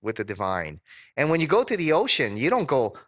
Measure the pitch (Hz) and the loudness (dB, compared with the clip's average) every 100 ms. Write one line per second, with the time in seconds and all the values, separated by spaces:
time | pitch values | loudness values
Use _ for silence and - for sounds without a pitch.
0 | 107 113 104 101 95 92 78 76 _ - | -8 -6 -6 -4 -2 -2 -4 -12 _ -20
1 | - - 151 165 156 202 254 202 156 160 | -12 -2 0 2 2 2 2 -2 2 2
2 | 247 - 113 104 147 247 165 135 107 - | 2 2 0 0 0 0 2 0 0 -4